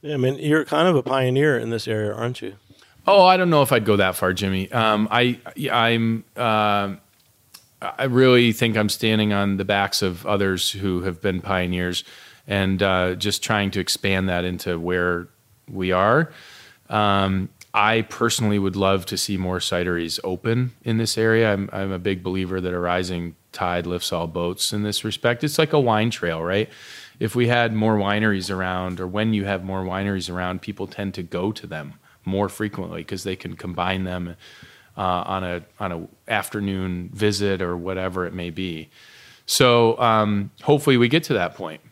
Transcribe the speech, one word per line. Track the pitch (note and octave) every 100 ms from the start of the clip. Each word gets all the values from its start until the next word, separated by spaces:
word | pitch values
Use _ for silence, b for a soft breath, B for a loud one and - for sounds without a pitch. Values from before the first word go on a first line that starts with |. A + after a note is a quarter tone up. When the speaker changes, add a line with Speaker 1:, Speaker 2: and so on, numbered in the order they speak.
Speaker 1:
Yeah, | D3
I | D3
mean, | B2+ C3+
you're | D3+ D3+
kind | D3 D3+ F3
of | D#3
a |
pioneer | B2 C3+ B2+ B2+ D3+ B2
in | A#2
this | A#2 -
area, | G#2+ G#2
aren't | G#2 A#2 B2+
you? | G#2 G2 _ b b b -
Speaker 2:
Oh, | G3+
I | F#3 F#3
don't | F3+
know | D#3
if | C3+
I'd | B2
go | G#2+ G2+
that | F#2+ F2+
far, | F#2
Jimmy. | F2+ G2 F#2+ F#2+
Um, | B2 A2 G#2+ G#2+
I, | A2 B2 A#2+ - - C#3+
I'm, | A#2+ A2+ A#2 A2+ A2+ - -
uh, | A#2 G#2+ G#2+ G#2 G2+ F#2+ _ _ _ _ _ - _ _
I | - -
really | C3+ B2 C3 B2 A#2+
think | G#2+ A#2 A2
I'm | G#2+
standing | - A2+ A2 G#2+
on | G2+ G2+ G2
the |
backs | G2 G2+ G2 -
of | G2 F2 F#2
others | G2+ G2 F#2 -
who | G2 G2 F2+
have | F#2 E2+
been | G#2 F#2
pioneers, | - F#2+ F2+ F2+ F2+ F2 - B B B -
and, | G2+ F#2+ F#2+
uh, | G2 F#2 F2+
just | F#2 G#2 -
trying | - G#2+ G2
to | F#2+
expand | F2 - G2 F#2+ F#2+
that | F2
into | F2+ F2 - E2+
where | E2+ F2+ F2+ F2 F2 _ _ _ -
we | G2 F#2
are. | F#2 G2+ C3 D#3+ B B B B B _
Um, | A2 G#2 G2 F#2+ F#2+ F#2+ _ -
I | G2+ G#2+ A2+
personally | A2 - A#2 - A2 G#2
would | G2 F#2+
love | F#2+ G2 F2
to | G2+
see | - F#2+
more | F#2 F2+
cideries | - F2+ F2+ F2 E2+ -
open | F#2+ F2+ A2+ A#2 B2+ -
in | - A2+
this | A2+ -
area. | A2 A2+ A2+
I'm, | G2 G2
I'm | F#2+ G2
a | F#2+
big | F2+ F#2+
believer | F#2 F#2+ F#2 F#2
that | F2+
a | F2+
rising | F2 F2+ F2+ F2+ E2+ D#2+ _
tide | - F#2 F2 F2
lifts | F2 -
all | F2 E2+
boats | E2+ F2 F#2 -
in | G#2
this | G#2 G#2
respect. | A2+ - A#2 A#2+
It's | D3+ D3
like | D#3+
a | D3+
wine | B2+ G#2+ A2+
trail, | A2+ F2 D#2+
right? | E2 G2 A2 B B B B B
If | A2+ A#2+
we | A#2
had | A#2+ A#2
more | G#2+ A2 G#2+
wineries | G2 G#2 A2 G2 F2+
around, | F#2+ F#2 F#2 F#2 F2+
or | F#2
when | G2 A2
you | G#2+
have | G2 G2
more | F#2 F#2+
wineries | F#2 F#2 G2+ G2 F2
around, | F2+ F2+ F#2
people | - G2+ G2
tend | - G2+
to | F#2
go | E2+ F2 F#2+
to | A2 E2+
them | D#2+ C#2+ - b b
more | - F#2+ G2
frequently | - G#2+ G#2 F2 E2+
'cause | E2+ G2
they | G2 F#2
can | -
combine | F2+ F2+ F2 F2+ F#2+
them, | F#2 F2+ F2 E2+ B B B B B -
uh, |
on | F#2 F2+ - F#2+
a, | F#2 F2 - _
on | G2+
a | E2+ D#2+ _ -
afternoon | G#2+ - G#2+ G2+ F#2+ F#2 F2+ F2
visit | F#2+ G#2+ G2 G2+ F#2
or | F2+ F2
whatever | F2 F#2 F#2 F2+ F2
it |
may | F2+ F2
be. | D#2+ F#2+ D#2+ D#2+ B B B B B -
So, | - B2+ A#2+ A#2 A2+
um, | A#2 A2 G#2+ G2+ G2+ _
hopefully | - D3 C#3+ B2+
we | A#2+
get | D3+
to | -
that | A#2+ F2
point. | - F2 D#2 -